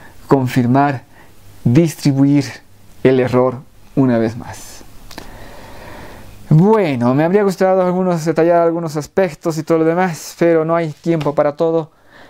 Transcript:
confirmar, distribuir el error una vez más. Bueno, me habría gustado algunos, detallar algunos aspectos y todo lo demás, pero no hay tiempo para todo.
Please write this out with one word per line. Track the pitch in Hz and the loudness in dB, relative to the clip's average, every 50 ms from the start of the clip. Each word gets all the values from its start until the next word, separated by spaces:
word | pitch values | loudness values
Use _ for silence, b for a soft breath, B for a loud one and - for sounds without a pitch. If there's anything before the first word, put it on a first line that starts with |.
| B B B B - - | B B B B -4 0
confirmar, | 147 139 127 123 - 135 120 120 127 139 143 143 135 120 - - b b b b b b - - - - - | 0 2 0 0 0 0 2 2 2 2 2 2 0 -4 -10 -14 b b b b b b -20 -20 -12 -6 -2
distribuir | 123 120 156 170 156 - - - 147 135 135 139 139 143 143 131 117 - - - - - - - - - - - | 2 4 4 4 2 0 -2 -2 0 2 2 4 4 4 2 0 -2 -6 -16 -20 -20 -20 -20 -20 -20 -8 0 2
el | 131 131 127 | 2 4 2
error | 127 123 123 123 127 127 120 123 - - - - - - - | 2 0 2 2 0 0 -2 -6 -12 -20 -20 -20 -18 -8 -2
una | 135 135 127 120 113 | 0 0 2 2 0
vez | 113 107 110 | 0 -2 -4
más. | 120 - - - - - - - - - - - - - - B B B B B B B B B B B B B B B B B B B B B B B B B B B - | -8 -14 -16 -16 -18 -18 -20 -20 -20 -20 -20 -20 -20 -20 -20 B B B B B B B B B B B B B B B B B B B B B B B B B B B 2
Bueno, | 156 156 180 208 226 220 196 156 135 120 120 123 127 | 4 4 6 6 4 4 2 0 0 0 0 0 2
me | 143 160 | 2 2
habría | 175 185 208 208 | 2 2 2 2
gustado | 196 180 - 190 185 190 190 180 | 0 0 0 2 2 2 2 2
algunos, | 180 175 180 185 180 175 165 151 | 0 0 0 0 0 -2 -2 -2
detallar | 165 156 160 160 170 170 170 170 | -2 0 2 2 4 4 4 2
algunos | 170 165 170 170 156 143 | 2 0 -2 -4 -6 -6
aspectos | 156 139 - - 196 190 175 151 - - 175 156 160 | -8 -8 -6 -2 -2 -2 -2 -2 -6 -6 -6 -4 -4
y | 151 | -2
todo | - 165 160 | 0 0 2
lo | 160 | 2
demás, | 160 165 175 185 180 156 - - - - - | 2 0 0 0 -2 -4 -6 -12 -12 -6 0
pero | 170 170 165 160 156 | 0 2 2 2 0
no | 160 165 | 0 0
hay | 170 170 156 147 | -2 -2 -4 -8
tiempo | _ - 170 165 160 143 151 143 | _ -4 -2 -2 -2 -2 -2 0
para | 151 147 147 143 | 0 0 0 0
todo. | - 170 165 165 165 156 160 b b b b b b b b | -2 -2 0 0 -2 -4 -4 b b b b b b b b